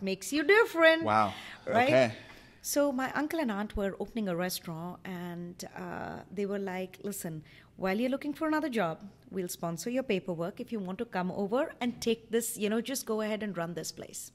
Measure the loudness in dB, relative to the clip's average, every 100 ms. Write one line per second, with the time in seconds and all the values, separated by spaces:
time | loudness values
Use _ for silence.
0 | -4 -4 -2 0 6 6 6 8 8 8
1 | 6 6 6 0 -12 -12 0 4 6 6
2 | 6 2 -14 -20 -20 -12 -2 2 2 2
3 | -2 -2 -2 0 0 -2 -4 -2 -2 -2
4 | -6 -4 -2 -2 -2 -4 -8 -8 -8 -10
5 | -10 -8 -8 -8 -10 -12 -14 -10 -10 -8
6 | -8 -10 -10 -4 -2 -2 -4 -6 -8 -8
7 | -8 -6 -8 -10 -12 -20 -20 -4 -2 0
8 | 0 0 -4 -2 0 0 0 0 0 -2
9 | -12 -20 -8 -6 -6 -4 -4 -4 -2 -2
10 | 0 0 0 -4 -4 -6 -6 -6 -4 -6
11 | -4 -2 -2 -2 0 0 0 -2 -4 0
12 | 0 0 0 -2 -2 -2 0 0 0 -4
13 | -2 -2 -2 -2 -4 -4 -4 -4 -8 -10
14 | -12 -12 -14